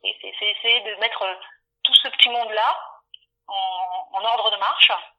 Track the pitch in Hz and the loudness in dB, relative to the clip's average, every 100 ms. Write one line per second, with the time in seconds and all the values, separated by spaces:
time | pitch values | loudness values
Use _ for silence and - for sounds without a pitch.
0 | 202 214 190 196 208 208 226 240 220 196 | -6 -8 -12 -6 -6 -2 2 2 0 -4
1 | 220 - 190 185 - - _ _ - - | -4 -2 -4 -6 -14 -20 _ _ 2 4
2 | - - 247 240 226 214 233 - - - | 2 2 2 2 0 2 2 2 -4 -18
3 | _ - _ _ - 202 190 185 185 185 | _ -20 _ _ -10 -4 -4 -2 -4 -6
4 | - 190 214 233 214 196 202 302 - 190 | -6 -2 0 2 0 0 0 4 4 2
5 | - | -6